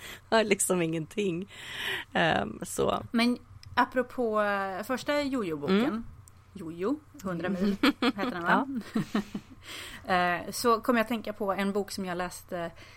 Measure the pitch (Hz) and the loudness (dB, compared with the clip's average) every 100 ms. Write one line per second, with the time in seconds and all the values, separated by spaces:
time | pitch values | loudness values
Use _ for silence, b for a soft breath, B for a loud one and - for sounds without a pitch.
0 | B B - 226 214 196 - 185 165 165 | B B 2 4 4 2 2 2 2 -2
1 | 156 - 202 170 196 B B B B B | -4 -2 -2 -2 -6 B B B B B
2 | B 185 165 - - - - - 196 - | B 2 4 4 0 -6 -6 0 2 0
3 | 208 233 240 247 - - - - 247 254 | 0 2 2 2 -6 -20 -6 0 2 2
4 | 247 - 233 214 208 202 196 190 208 254 | -2 -2 0 2 2 0 -2 -4 -4 -4
5 | - 294 277 262 185 151 143 196 269 311 | 0 0 0 0 -2 -2 2 4 4 0
6 | 233 - - - - - 160 170 196 294 | -6 -14 -20 -20 -20 -14 -12 -4 -2 -2
7 | - 294 190 170 180 180 202 196 247 - | -6 -10 -6 -4 -2 0 0 4 2 4
8 | 240 - 247 180 170 196 269 262 - 226 | 2 0 -2 0 4 4 4 -4 -4 -2
9 | - 208 - - - - - - - - | 0 -2 -2 -6 -12 -18 -14 -14 -12 -10
10 | - 180 175 175 196 - 247 220 226 240 | 0 2 4 0 -4 0 4 4 4 2
11 | 220 233 208 - 202 190 196 202 196 - | 2 0 -4 -4 0 2 2 0 -2 -4
12 | 185 175 180 - - 180 170 - B | -4 -2 -4 -6 -8 -6 -6 -8 B